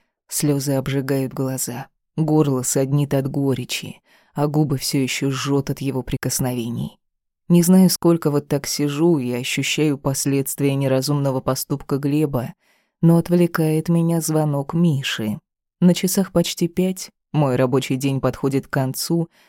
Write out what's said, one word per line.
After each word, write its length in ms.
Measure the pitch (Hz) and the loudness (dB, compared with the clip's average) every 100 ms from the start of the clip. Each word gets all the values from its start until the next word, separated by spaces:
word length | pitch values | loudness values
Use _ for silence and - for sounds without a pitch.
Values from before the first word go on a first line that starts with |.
| _ _ - | _ _ -10
Слезы 460 | - 147 143 139 | -2 0 0 0
обжигают 640 | 135 127 139 135 135 131 135 | -2 -2 -4 -2 -2 -2 -4
глаза, 500 | 131 131 - 120 - _ _ - | -4 -4 -8 -10 -14 _ _ -4
горло 480 | 156 156 147 131 | 2 2 2 0
саднит 500 | 127 139 135 143 143 | 0 -2 0 0 0
от 160 | 135 135 | 0 -2
горечи, 720 | 139 139 123 123 - - - _ _ _ | -2 -2 -2 -4 -8 -10 -16 _ _ _
а 140 | - 151 | -4 0
губы 320 | 151 143 135 | 0 0 -2
все 240 | - 139 | -2 -2
еще 260 | 127 - 139 | -2 -2 -2
жжет 400 | 131 131 139 139 | -2 -2 -2 -2
от 120 | 143 | -4
его 200 | 135 127 | -4 -4
прикосновений. 960 | - 139 135 - 131 123 117 120 139 _ _ _ _ _ - | -4 -4 -4 -2 -2 -2 -4 -6 -8 _ _ _ _ _ 2
Не 120 | 175 | 4
знаю, 280 | 170 190 185 | 6 6 6
сколько 420 | - 170 170 151 | 4 2 2 2
вот 160 | 143 143 | -2 -2
так 180 | 143 - | -4 -4
сижу 540 | - 147 143 170 156 | -4 -2 2 2 2
и 120 | 123 | 0
ощущаю 680 | 123 131 - 139 - 151 139 | -4 -4 -4 -2 0 0 0
последствия 760 | 139 135 143 139 135 - 139 139 | -2 -2 0 0 -2 0 0 0
неразумного 680 | 139 131 131 143 139 131 | 2 2 2 0 0 -2
поступка 560 | 131 131 - 143 - 139 | -2 -4 -4 -6 -2 -2
Глеба, 560 | 143 147 151 131 135 - _ _ _ - | 0 0 0 -2 -6 -12 _ _ _ 2
но 160 | 165 170 | 4 4
отвлекает 720 | 170 175 170 165 156 156 160 | 4 2 2 2 0 0 2
меня 320 | 170 165 165 | 0 2 0
звонок 520 | 156 156 151 143 139 | 0 0 0 -2 -2
Миши. 680 | 165 175 139 127 - 107 - _ _ _ - | 0 2 2 -2 -6 -6 -6 _ _ _ 2
На 120 | 180 | 4
часах 380 | 175 185 - 185 | 4 0 0 0
почти 380 | 170 170 - 170 | 0 0 -2 -2
пять, 400 | - 185 185 - _ _ | 0 -2 -4 -12 _ _
мой 240 | 151 139 123 | 0 2 2
рабочий 400 | 131 147 - 131 | 2 0 0 -2
день 240 | 139 135 | -2 0
подходит 460 | 131 - 135 135 - | -2 -2 -2 -2 -2
к 40 | |
концу, 580 | 143 131 - - 170 165 _ | -2 -2 -4 -2 -2 -2 _